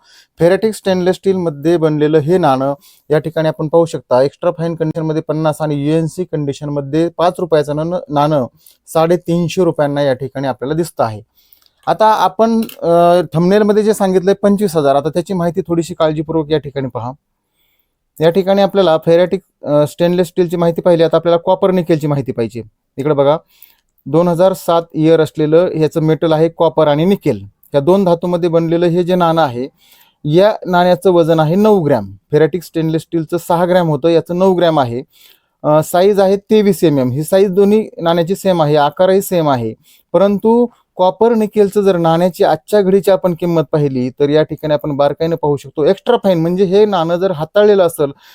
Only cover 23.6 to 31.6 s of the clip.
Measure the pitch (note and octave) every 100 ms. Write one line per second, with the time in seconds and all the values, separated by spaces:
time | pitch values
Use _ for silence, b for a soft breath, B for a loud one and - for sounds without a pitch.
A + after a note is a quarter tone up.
23.6 | b b b _ C3+ D#3 F3 E3 F#3 F#3
24.6 | - E3+ E3 D#3+ D#3 D#3+ D3+ - D3+ D#3+
25.6 | F#3 D#3 D3+ E3 D#3 D3+ E3 D#3 E3 -
26.6 | D#3+ D#3+ D3+ D3 F3+ G3 D3+ G#2 G2+ _
27.6 | _ C#3+ C#3+ G3 F3+ E3+ F3+ F3 F3 E3
28.6 | E3 E3+ F3 F3 F3 F3+ E3 D#3+ D3 A#2+
29.6 | C#3 _ b b b b D3+ E3 G#3 -
30.6 | F3 F3+ F3+ F3 G3 F3 D#3+ D#3+ D3+ F#3